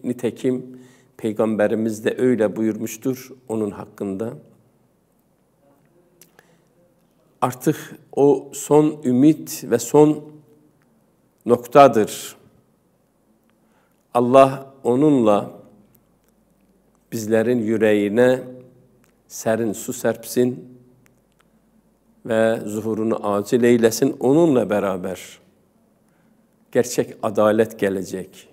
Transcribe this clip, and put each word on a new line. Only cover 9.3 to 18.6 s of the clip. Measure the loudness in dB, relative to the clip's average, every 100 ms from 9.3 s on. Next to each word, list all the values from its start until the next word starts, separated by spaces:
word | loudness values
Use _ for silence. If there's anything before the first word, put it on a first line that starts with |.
| 2 -6 -14
və | -4 -4
son | 2 4 4 2 -8 -20 _ _ _ _ _ _ _ _ _ _ 0
nöqtadır. | 0 4 8 8 6 -2 -6 -14 -20 _ _ _ _ _ _ _ _ _ _ _ _ _ _ _ _ _
Allah | -2 4 6 6 2 -14 -6
onunla | -2 2 2 4 4 2 -2 -16 -20 _ _ _ _ _ _ _ _ _ _ _ _ _ _
bizlərin | -10 -2 0 2 0
ürəyinə | -2 0 2 2 2 2 2 2 -4 -20